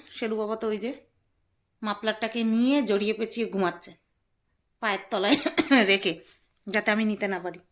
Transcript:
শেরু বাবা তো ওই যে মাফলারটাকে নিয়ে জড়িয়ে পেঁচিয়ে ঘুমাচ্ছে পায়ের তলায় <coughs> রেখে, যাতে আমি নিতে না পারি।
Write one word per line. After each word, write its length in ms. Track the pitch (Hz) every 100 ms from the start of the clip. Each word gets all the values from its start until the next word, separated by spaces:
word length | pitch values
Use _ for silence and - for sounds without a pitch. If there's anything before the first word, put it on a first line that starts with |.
| -
শেরু 220 | - 226 214
বাবা 200 | 214 220
তো 120 | 220
ওই 100 | 214
যে 160 | 226 285 _ _ _ _ _ _ _ _
মাফলারটাকে 640 | 214 202 220 214 226 240
নিয়ে 380 | 226 226 247 285
জড়িয়ে 300 | 220 202 202
পেঁচিয়ে 340 | 220 220 233 214
ঘুমাচ্ছে 460 | 190 180 - - - _ _ _ _ _ _ _ -
পায়ের 180 | 214 196 -
তলায় 260 | 208 202 294 320 -
<coughs> 300 | - 269 196
রেখে, 340 | 196 190 170 - - _ _ -
যাতে 220 | 208 214
আমি 140 | 214
নিতে 240 | 220 202 202
না 100 | 185
পারি। 200 | 175 170 _